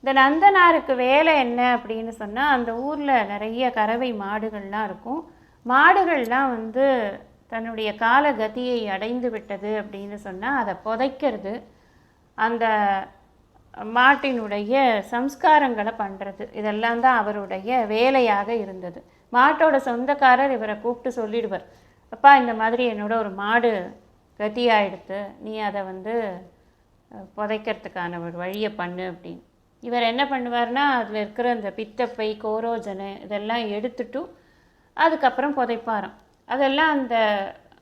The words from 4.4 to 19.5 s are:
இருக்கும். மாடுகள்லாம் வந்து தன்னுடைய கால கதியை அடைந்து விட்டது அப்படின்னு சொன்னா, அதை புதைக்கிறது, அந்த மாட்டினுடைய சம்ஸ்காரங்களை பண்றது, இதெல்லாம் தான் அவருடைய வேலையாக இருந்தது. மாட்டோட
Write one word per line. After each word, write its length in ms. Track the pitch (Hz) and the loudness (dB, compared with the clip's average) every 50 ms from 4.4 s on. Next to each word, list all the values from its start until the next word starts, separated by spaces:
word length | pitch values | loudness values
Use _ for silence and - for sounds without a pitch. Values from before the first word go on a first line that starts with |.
| 208 220 214 208 196 196 202 214 220 | -6 -6 -8 -10 -12 -8 -6 -6 -6
இருக்கும். 460 | 202 185 - - 233 254 320 320 - - _ _ _ _ _ _ 233 | -6 -8 -10 -10 -8 -8 -8 -10 -12 -20 _ _ _ _ _ _ 2
மாடுகள்லாம் 800 | 247 262 294 339 381 403 381 339 339 330 240 220 233 262 277 269 | 4 6 8 8 8 6 4 4 2 0 0 0 0 0 0 0
வந்து 720 | 247 226 220 226 220 254 269 277 262 247 220 202 196 - - - _ _ _ | -2 -4 -8 -6 -2 2 2 2 2 2 0 -4 -6 -10 -16 -20 _ _ _
தன்னுடைய 480 | _ - 226 226 226 226 220 220 214 208 | _ -10 -10 -8 -8 -8 -6 -4 -4 -4
கால 400 | 214 233 226 247 277 294 294 269 | 0 2 4 4 4 4 4 2
கதியை 540 | 214 220 220 214 254 247 247 247 240 220 208 | 0 -2 -4 -2 -4 -4 -2 -2 -2 -2 -4
அடைந்து 420 | 190 190 202 220 240 254 247 247 | -4 -4 -4 -4 -4 -4 -4 -4
விட்டது 540 | 220 214 214 - 202 196 196 208 220 214 208 | -4 -6 -8 -8 -10 -8 -6 -4 -4 -4 -6
அப்படின்னு 300 | 208 208 196 202 202 208 | -8 -10 -12 -12 -12 -14
சொன்னா, 440 | 208 208 208 185 185 202 254 285 269 | -14 -12 -12 -12 -8 -6 -2 -2 -2
அதை 160 | 226 202 185 180 - | -2 -2 -4 -6 -4
புதைக்கிறது, 760 | 214 220 226 254 277 269 - - 277 220 208 - 196 214 247 - - _ _ _ _ _ _ _ _ _ _ _ _ _ | -6 -2 -2 -2 -2 -2 -2 -4 -4 -4 -4 -8 -8 -10 -10 -12 -16 _ _ _ _ _ _ _ _ _ _ _ _ _
அந்த 600 | - 220 233 233 233 233 226 220 214 208 202 196 190 190 - - _ _ _ _ _ _ _ _ _ _ _ _ - | -2 -2 0 0 0 0 0 2 2 2 0 0 -2 -4 -10 -16 _ _ _ _ _ _ _ _ _ _ _ _ -14
மாட்டினுடைய 1200 | 208 214 226 240 247 262 285 269 - 277 262 240 220 208 202 208 208 208 247 269 277 254 226 208 196 - | -12 -4 2 6 6 6 6 6 2 -2 -2 -2 -4 -4 -4 -4 -2 0 2 2 4 4 2 0 -2 -4
சம்ஸ்காரங்களை 840 | - 240 247 277 277 - - 359 311 302 294 269 240 214 208 214 226 - | -4 -4 -4 -4 -6 0 4 6 6 6 6 2 0 -2 -4 -4 -4 -4
பண்றது, 560 | 214 196 196 190 196 196 190 - 208 - - | -6 -8 -6 -10 -12 -12 -10 -12 -14 -12 -10
இதெல்லாம் 460 | - 208 214 208 214 220 226 233 233 | -6 -4 -4 -2 0 -2 -2 -2 2
தான் 160 | 233 262 254 | 4 4 4
அவருடைய 680 | 233 208 208 208 208 196 185 190 190 190 214 254 262 226 | 4 2 -2 -4 -6 -6 -6 -8 -8 -4 -2 0 0 0
வேலையாக 680 | 208 214 220 233 262 269 269 247 226 208 202 202 208 233 | 0 0 2 2 4 4 4 4 4 2 0 0 -2 -4
இருந்தது. 680 | 226 208 190 190 185 185 180 170 175 - _ _ _ _ _ - | -4 -4 -6 -10 -10 -12 -12 -12 -14 -20 _ _ _ _ _ 2
மாட்டோட 440 | 247 254 285 | 4 4 4